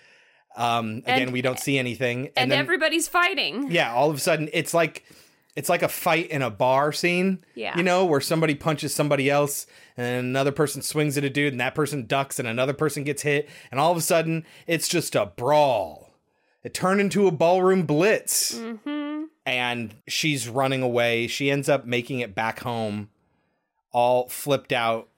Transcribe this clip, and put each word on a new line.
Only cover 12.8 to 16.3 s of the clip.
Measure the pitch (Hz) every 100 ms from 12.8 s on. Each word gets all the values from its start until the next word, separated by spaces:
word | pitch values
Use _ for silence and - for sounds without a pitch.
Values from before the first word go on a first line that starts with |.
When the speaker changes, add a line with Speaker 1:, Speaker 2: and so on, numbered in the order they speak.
| 156 151
Speaker 1:
gets | 143 139
hit, | 147 143 143 - -
and | 123
all | 156
of | 175
a |
sudden | - 170 160 160 - - -
it's | 165 -
just | 175 - 135
a | 101
brawl. | - 123 151 143 113 82 76 - _ _